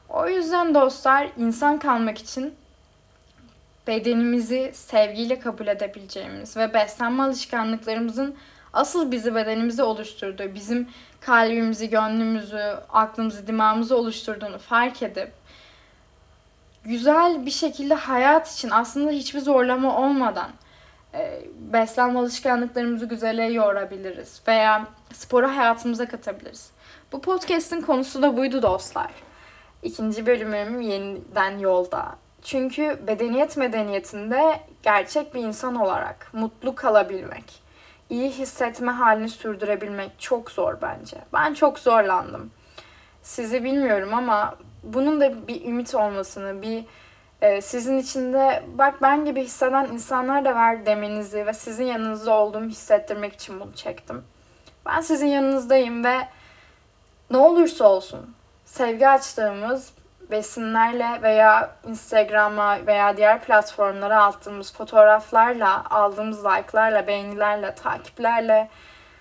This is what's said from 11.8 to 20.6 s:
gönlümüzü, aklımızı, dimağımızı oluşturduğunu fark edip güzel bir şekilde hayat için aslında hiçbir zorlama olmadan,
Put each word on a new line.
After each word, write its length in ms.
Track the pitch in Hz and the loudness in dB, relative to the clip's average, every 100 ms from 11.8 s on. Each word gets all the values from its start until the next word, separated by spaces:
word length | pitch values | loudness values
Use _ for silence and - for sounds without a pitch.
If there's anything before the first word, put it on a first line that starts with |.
| 220 | -2
gönlümüzü, 880 | 220 220 226 226 220 202 214 208 202 - | 0 0 0 -2 -4 -6 -8 -6 -8 -2
aklımızı, 580 | 220 214 220 220 202 196 | 2 2 0 -6 -6 -6
dimağımızı 500 | 220 214 220 226 254 | 0 2 2 0 0
oluşturduğunu 600 | 233 220 - 208 208 185 | 0 -6 -8 -10 -10 -14
fark 460 | - 233 247 247 | -2 0 0 -2
edip 280 | 214 190 190 - _ - - _ _ _ _ _ _ _ _ _ _ _ 220 | -8 -8 -10 -14 _ -20 -20 _ _ _ _ _ _ _ _ _ _ _ -8
güzel 600 | 233 247 302 349 320 254 | 0 4 6 4 2 -4
bir 60 | |
şekilde 420 | - 320 - 277 | -4 -4 -4 -2
hayat 580 | 302 - 262 262 311 320 | -2 0 2 4 4 2
için 180 | - 240 | -6 -2
aslında 420 | 208 240 277 294 | 0 0 0 -2
hiçbir 280 | 294 254 277 | -2 -6 -4
zorlama 580 | 277 269 247 254 262 - | 2 2 4 2 0 2
olmadan, 520 | 269 277 240 190 - - | 2 2 0 -2 -8 -12